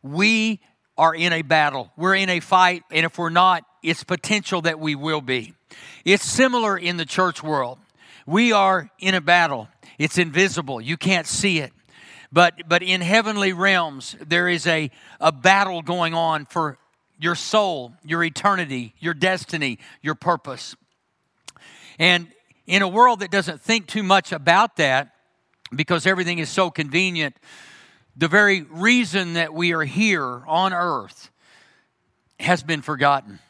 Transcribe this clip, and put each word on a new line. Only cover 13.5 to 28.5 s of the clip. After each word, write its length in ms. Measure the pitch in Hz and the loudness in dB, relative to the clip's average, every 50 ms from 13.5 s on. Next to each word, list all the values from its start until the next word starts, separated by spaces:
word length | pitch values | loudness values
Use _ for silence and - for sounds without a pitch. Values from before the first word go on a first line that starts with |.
| 185 | 0
realms, 640 | 175 190 196 190 180 170 156 139 135 - - - - | 0 0 2 2 2 0 -4 -8 -12 -16 -16 -16 -16
there 300 | 151 151 170 175 175 180 | -6 -2 0 0 2 0
is 180 | 175 160 - | -2 -2 0
a, 240 | 170 165 156 156 131 _ _ - - - _ | -2 0 0 -2 -6 _ _ -20 -20 -10 _
a 100 | - 160 | 0 0
battle 500 | 151 131 123 185 190 196 202 190 180 170 | 0 4 4 4 4 4 2 -2 -4 -6
going 320 | 156 165 175 180 170 165 165 | -6 -4 -2 -2 -2 -2 0
on 300 | 165 165 160 160 151 147 | -2 -2 0 -2 -4 -6
for 340 | _ - 170 160 147 135 _ _ _ _ _ _ _ _ | _ -4 -4 -4 -4 -6 _ _ _ _ _ _ _ _
your 180 | _ 151 170 175 | _ -4 -2 -2
soul, 580 | - - - - 220 208 190 170 139 123 117 123 _ _ | -2 -4 0 2 2 2 2 -4 -6 -10 -12 -18 _ _
your 180 | 151 165 170 | -6 -2 -2
eternity, 720 | 170 165 - - - 202 196 185 170 139 135 123 120 110 _ _ | -2 -4 -4 0 0 0 2 2 -2 -6 -6 -8 -8 -10 _ _
your 140 | 151 170 165 | -6 -6 -2
destiny, 680 | 143 180 185 185 175 - - - 160 147 131 117 - - - - _ | 0 0 0 0 -2 -6 -8 -6 -4 -4 -4 -6 -8 -14 -20 -20 _
your 120 | - 147 151 | -8 -8 -8
purpose. 640 | _ - 175 170 151 _ 143 127 - - - - _ _ _ _ _ _ _ _ _ _ _ _ _ _ - _ _ - - - - - - - | _ -2 -2 -2 -2 _ -12 -14 -12 -14 -18 -18 _ _ _ _ _ _ _ _ _ _ _ _ _ _ -20 _ _ -20 -20 -20 -20 -20 -20 -4
And 300 | - 165 180 180 175 170 165 _ _ _ _ _ _ _ | 0 2 2 2 2 0 -8 _ _ _ _ _ _ _
in 160 | - 180 196 | -2 0 0
a 60 | 196 | 0
world 340 | 185 180 220 247 254 233 180 | 2 4 6 6 6 6 0
that 100 | 202 175 | -4 -2
doesn't 300 | 180 202 165 175 160 - | -2 -2 -2 -2 -8 -8
think 260 | - - 226 226 180 | -2 -2 -2 -2 -2
too 160 | - - 214 202 | -4 -6 -4 2
much 300 | 185 196 190 - - 180 | 4 2 2 2 -2 -10
about 420 | 156 139 165 170 190 226 - _ | -2 2 4 4 6 4 2 _
that, 400 | - 156 135 131 131 143 _ _ _ _ _ _ _ _ _ _ _ _ - - | 0 2 2 2 0 -2 _ _ _ _ _ _ _ _ _ _ _ _ -12 -6
because 320 | 131 156 - 180 160 - | -6 -2 0 0 0 2
everything 340 | 185 190 180 185 170 175 170 | 0 0 0 -2 -4 -4 -6
is 100 | 156 - | -6 -4
so 200 | - 190 190 175 | 0 0 -2 0
convenient, 680 | - - 156 143 131 170 190 185 175 160 156 139 - _ _ - - - - - - - - _ _ _ _ _ _ | -2 -6 -6 -2 -2 -2 -2 0 -2 -2 -4 -4 -6 _ _ -20 -20 -20 -20 -20 -20 -20 -20 _ _ _ _ _ _
the 100 | - 160 | -4 -2
very 360 | 160 165 208 208 202 | 2 4 4 4 4